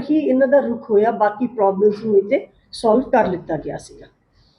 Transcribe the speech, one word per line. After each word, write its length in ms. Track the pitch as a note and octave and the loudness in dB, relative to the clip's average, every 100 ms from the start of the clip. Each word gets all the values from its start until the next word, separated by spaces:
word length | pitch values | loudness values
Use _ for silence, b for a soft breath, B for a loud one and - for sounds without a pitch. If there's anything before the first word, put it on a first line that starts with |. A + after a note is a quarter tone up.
| - | -2
ਹੀ 80 | D#4 | -2
ਇਹਨਾਂ 300 | C#4 B3+ C4+ | 0 2 4
ਦਾ 120 | C#4 | 2
ਰੁਖ 300 | A3+ A3+ - | 0 -6 0
ਹੋਇਆ, 200 | G#3 A3 | 2 2
ਬਾਕੀ 360 | G#3 G#3 G#3 B3 | 0 -2 -2 -8
ਪ੍ਰੋਬਲਮਸ 560 | A3 G3 G3 G#3 G#3 A3 | 0 0 2 2 0 0
ਨੂੰ 120 | G3 | 0
ਇੱਥੇ 280 | G3+ C#4+ - _ _ | 2 -2 -4 _ _
ਸੋਲਵ 380 | - A#3 A3+ C4 | -4 0 0 2
ਕਰ 180 | B3 G3 | 0 0
ਲਿੱਤਾ 300 | E3+ - D#3 | -4 -6 -8
ਗਿਆ 200 | D3 - | -8 -12
ਸੀਗਾ। 300 | - - - _ _ _ b | -14 -20 -20 _ _ _ b